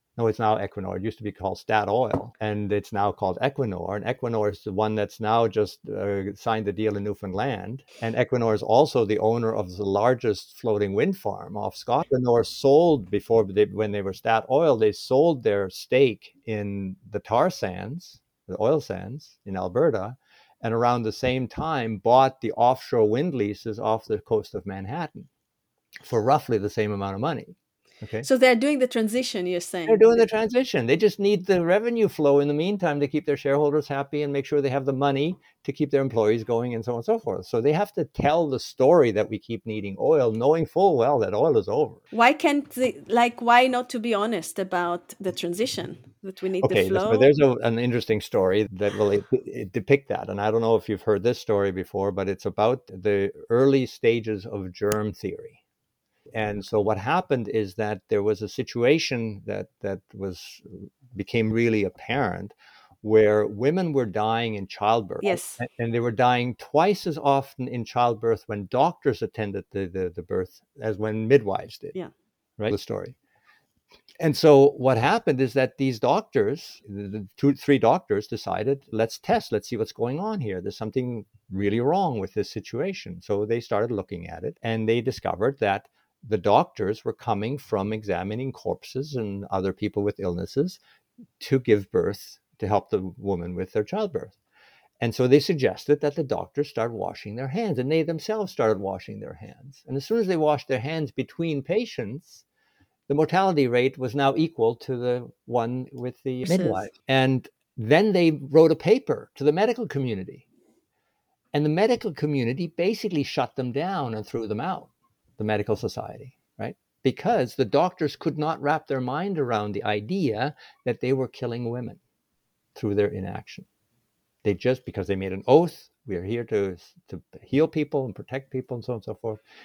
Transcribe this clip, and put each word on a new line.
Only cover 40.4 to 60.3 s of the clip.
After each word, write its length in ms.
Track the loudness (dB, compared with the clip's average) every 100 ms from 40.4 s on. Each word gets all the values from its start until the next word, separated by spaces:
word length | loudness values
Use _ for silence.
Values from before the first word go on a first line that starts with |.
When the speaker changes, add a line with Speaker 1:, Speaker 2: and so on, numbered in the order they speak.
| 2 2 0
Speaker 1:
full 320 | 2 4 4
well 200 | 4 2
that 120 | 2
oil 240 | 2 4 2
is 120 | 2
over. 280 | 0 -2 -4 _
Speaker 2:
Why 240 | 2 4
can't 340 | 4 2 0 -4
they, 300 | -2 -2 -4 -2
like, 340 | 2 2 0
why 260 | 4 6 6
not 220 | 2 -4
to 80 | -6
be 140 | -2
honest 460 | 0 0 -4 -6 -8
about 560 | -4 -2 -2 -4 -8 -10
the 140 | -8
transition, 640 | -6 -6 -4 -4 -4 -10 -12 -20 _
that 200 | -16 -8
we 80 | -4
need 140 | 2
the 20 | 2
Speaker 1:
Okay, 240 | 4 4
listen, 180 | 2 4
Speaker 2:
flow? 60 | 6
Speaker 1:
there's 240 | 8 8
a, 120 | 6 4
an 160 | 0 0
interesting 420 | 0 0 2 0
story 480 | 0 2 4 4 0
that 220 | 0 -2
will, 160 | 2 2
it, 140 | 2 0
it 400 | -2 -2 -10 -8
depict 380 | -4 2 2 2
that. 180 | -6 -6
And 100 | -4
I 120 | 0
don't 100 | 0
know 160 | 4 2
if 100 | 2
you've 140 | -4
heard 200 | 0 2
this 160 | 2 -2
story 340 | 0 0 0
before, 400 | -2 -6 -4 -2
but 160 | -2 -4
it's 160 | -4
about 420 | -4 0 2 0 -4
the 440 | -6 0 0 0 -4 -2
early 380 | 2 4 4 2
stages 580 | 0 2 2 0 -6
of 260 | -6 -8 -10
germ 440 | -4 -2 -2 -4
theory. 480 | -6 -8 -10 -14 _ _ _ _ _ _ _ -12
And 300 | -6 -4 -4
so 160 | -2 0
what 180 | 0 0
happened 500 | 0 -2 0 -2 -2
is 280 | -4 -4 -4
that 240 | -4 -4 -2
there 140 | 0
was 200 | 0 -2
a 60 | -4
situation 920 | -8 -6 0 2 2 0 -4 -4 -8 -8
that, 220 | -8 -8 _
that 180 | -8 -8 _
was, 480 | -10 -8